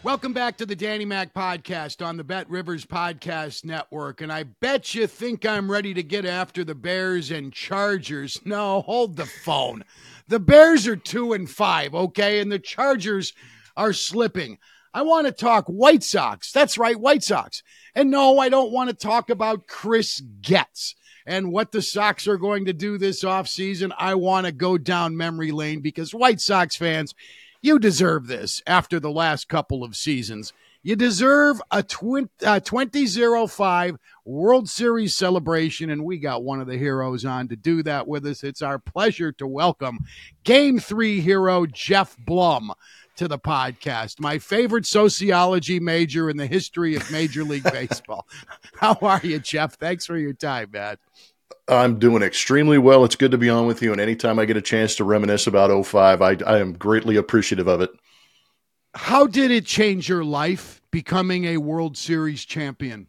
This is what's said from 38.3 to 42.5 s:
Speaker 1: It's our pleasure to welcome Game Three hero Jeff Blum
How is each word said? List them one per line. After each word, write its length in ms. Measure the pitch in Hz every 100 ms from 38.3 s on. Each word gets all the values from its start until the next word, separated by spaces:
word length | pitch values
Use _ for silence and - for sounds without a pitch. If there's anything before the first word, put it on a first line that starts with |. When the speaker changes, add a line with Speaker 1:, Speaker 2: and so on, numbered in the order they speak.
| 139
Speaker 1:
It's 180 | 139 139
our 160 | 143 135
pleasure 520 | - 175 220 - 160
to 140 | - 135
welcome 520 | 135 175 - 131 117 - - - _
Game 360 | - 262 285 247
Three 420 | - 214 220 202
hero 460 | 165 196 190 185 165
Jeff 500 | 123 - 196 185 -
Blum 560 | 117 175 175